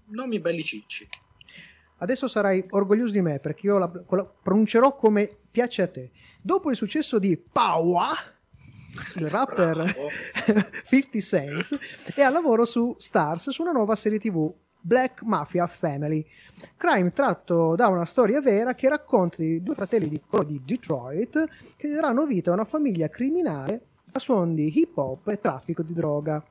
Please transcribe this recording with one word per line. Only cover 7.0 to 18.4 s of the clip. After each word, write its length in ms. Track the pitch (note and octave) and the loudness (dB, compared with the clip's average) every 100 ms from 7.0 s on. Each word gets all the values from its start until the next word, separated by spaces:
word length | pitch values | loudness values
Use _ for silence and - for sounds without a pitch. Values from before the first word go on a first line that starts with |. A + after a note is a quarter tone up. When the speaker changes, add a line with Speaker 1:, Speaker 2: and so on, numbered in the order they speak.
| - A3+ | 0 0
Speaker 2:
di 180 | F#3+ D#3+ | 2 0
Power, 1000 | _ C4 A3 E3 E3+ F3 A#3+ D#4+ - _ _ - - - - - - F3+ | _ 0 2 2 2 2 0 -4 -8 _ _ -20 -20 -20 -20 -16 -14 -6
il 120 | D3+ | -4
rapper 460 | G3 C4 - E3+ | -2 -2 2 2
Speaker 1:
Bravo. 340 | D#3+ F3 - D3 - - - - G#3 - | 2 -2 -2 -6 -8 -10 -6 2 2 2
Speaker 2:
<laughs> 100 | - | -6
fifty 360 | - C4 C4+ G#3+ | 2 2 2 -4
Cent 580 | - F3+ C#3 D#3 - C#4+ - - - | 0 -2 0 -6 -4 -6 -8 -16 -10
è 80 | - | 2
al 100 | C4+ | 4
lavoro 320 | D#4 D#4+ A3+ | 4 2 2
su 300 | A#3 A#3+ A#3+ - | 2 0 -2 -4
Starz 520 | - G3 D3+ E3+ - | -2 0 0 -2 -6
su 120 | C4 | -4
una 100 | E4+ | -2
nuova 220 | C#4+ G#3 A3 | 0 0 0
serie 220 | G#3+ G#3+ | 0 -2
T 120 | A3 | -2
V, 220 | E3 D#3 - _ _ | -2 -2 -4 _ _
Black 400 | E3+ B3+ B3+ - | 0 2 2 -4
Mafia 440 | A3+ F3+ D3 F3 E3+ | -2 -2 0 -2 -2
Family. 600 | - E3 C#3+ D3+ D#3 D#3 - - - - - | -2 -4 -2 -2 -2 -4 -16 -20 -20 -20 -4
Crime 360 | F4 A#3+ F3+ | 0 2 2
tratto 640 | - C4+ F3+ - E3+ E3 E3+ | 2 0 0 0 2 2 4
da 120 | A#3 | 2
una 180 | F3+ E3+ | 2 -2
storia 340 | - G#3+ C4+ | 2 2 4